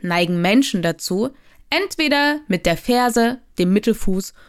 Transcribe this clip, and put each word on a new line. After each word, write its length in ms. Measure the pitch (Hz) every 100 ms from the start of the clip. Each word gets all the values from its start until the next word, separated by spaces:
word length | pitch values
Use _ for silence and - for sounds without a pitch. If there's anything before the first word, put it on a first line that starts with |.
neigen 400 | 180 175 175 175
Menschen 400 | 175 233 269 190
dazu, 480 | 165 165 - 185 254 - - _ -
entweder 680 | 311 392 - 302 285 285 302 -
mit 180 | 180 175
der 100 | 165
Ferse, 640 | - 247 247 233 233 254 _ -
dem 120 | 180
Mittelfuß 640 | 202 220 220 - 185 - -